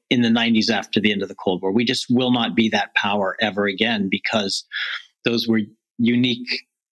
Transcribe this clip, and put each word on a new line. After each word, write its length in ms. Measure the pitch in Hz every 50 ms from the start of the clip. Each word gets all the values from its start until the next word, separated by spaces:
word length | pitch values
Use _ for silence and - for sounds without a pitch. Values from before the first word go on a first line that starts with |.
| _ -
in 140 | 135 120
the 80 | 120 113
nineties 400 | 113 117 117 117 113 110 101 113
after 300 | 110 98 - - - 107
the 100 | 98 107
end 100 | 101 98
of 80 | 95 90
the 60 | 98
Cold 280 | - - 101 90 90
War. 100 | 95 95
We 120 | 98 120 120
just 220 | 120 131 - - -
will 220 | 120 123 127 123
not 240 | 123 120 113 107 -
be 140 | 117 113 110
that 260 | 110 104 101 - -
power 420 | - - 101 104 104 95 92 - -
ever 260 | 113 104 92 101 101
again 420 | 101 98 95 110 117 117 104 98 95
because 560 | 98 98 - - 117 110 101 101 - - - - - - - - - - - _ _ _ -
those 240 | 123 117 113 110 117
were 140 | 113 110 104 107 - _ _ _ _ -
unique 680 | 117 117 123 120 127 127 117 123 123 - - - - _ _ _ _ _